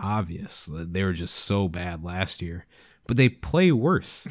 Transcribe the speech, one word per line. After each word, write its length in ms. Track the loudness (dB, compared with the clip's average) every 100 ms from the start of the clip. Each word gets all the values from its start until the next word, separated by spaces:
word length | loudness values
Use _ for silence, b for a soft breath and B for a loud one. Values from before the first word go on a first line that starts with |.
obvious. 680 | -2 -2 -2 -8 -10 -10 -8
They 300 | -8 -4 0
were 80 | 0
just 220 | 0 -4
so 340 | -6 -2 0 0
bad 340 | -2 -6 -6
last 380 | -6 -4 -4 -4
year. 240 | -8 -8 -12 b b b -2
But 100 | 4
they 100 | 4
play 420 | 4 0 4 6
worse. 540 | 6 4 2 0 -8 -10